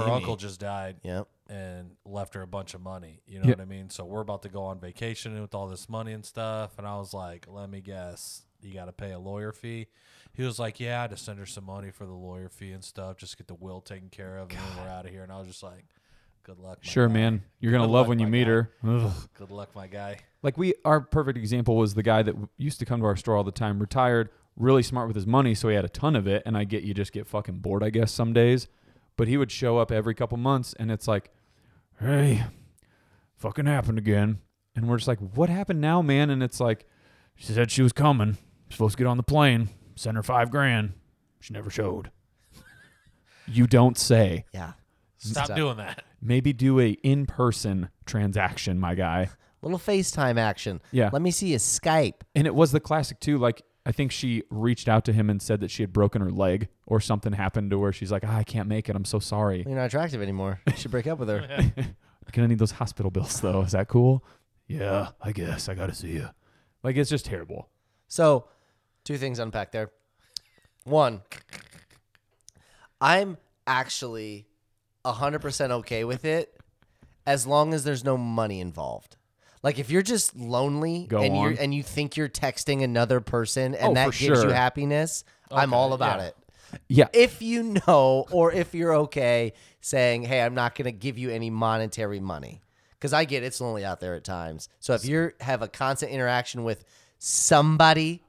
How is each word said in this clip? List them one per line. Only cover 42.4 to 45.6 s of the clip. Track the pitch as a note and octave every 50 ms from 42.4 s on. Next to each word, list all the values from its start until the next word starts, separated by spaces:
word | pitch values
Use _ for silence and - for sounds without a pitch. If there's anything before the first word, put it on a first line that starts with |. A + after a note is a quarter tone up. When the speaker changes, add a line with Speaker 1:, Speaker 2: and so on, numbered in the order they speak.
| _ _ -
Speaker 3:
<laughs> | - - - - - - _ _ _ _ _ _ _ _ _ _ _ -
You | - A2 A#2 B2
don't | A#2+ - A#2+ A#2+ B2+ A#2+ -
say. | - - B2 A2+ A2 F#2 E2+ E2 - - -
Speaker 1:
Yeah. | F#2+ F2 E2 - - _ _ _ _ _ _ _ _ -
Speaker 2:
Stop | G#2+ A2 C#3+ C#3+
Speaker 3:
Stop. | D3 G2+
Speaker 2:
doing | D#3+